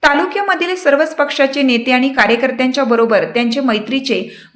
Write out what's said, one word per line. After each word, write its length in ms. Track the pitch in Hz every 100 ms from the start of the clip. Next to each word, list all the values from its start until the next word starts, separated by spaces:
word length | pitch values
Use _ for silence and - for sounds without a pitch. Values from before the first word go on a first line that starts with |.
तालुक्यामधील 760 | 302 285 370 403 403 349 349 370
सर्वच 380 | 302 277 311
पक्षाचे 480 | 311 285 294 269 277
नेते 300 | 269 240 240
आणि 160 | 254 269
कार्यकर्त्यांच्या 760 | 269 208 233 254 233 262 269
बरोबर 400 | 247 233 233 208
त्यांचे 360 | 165 233 240 254
मैत्रीचे 760 | 262 214 214 269 262 190 220 - -